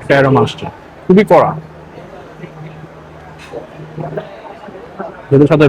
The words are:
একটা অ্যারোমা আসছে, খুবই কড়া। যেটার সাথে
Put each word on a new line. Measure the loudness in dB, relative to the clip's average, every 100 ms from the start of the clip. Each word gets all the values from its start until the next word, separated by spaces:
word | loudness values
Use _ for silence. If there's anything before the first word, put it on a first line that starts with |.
একটা | -2 2
অ্যারোমা | 2 2 0
আসছে, | -6 -14 -16 -20 -8
খুবই | 2 2 4
কড়া। | 4 2 -2 -12 -20 -20 -20 -20 -20 -20 -20 -20 -18 -18 -18 -20 -20 -20 -20 -20 -20 -16 -16 -16 -18 -18 -14 -12 -12 -14 -18 -20 -20 -20 -20 -18 -16 -16 -14 -2
যেটার | 2 4
সাথে | 4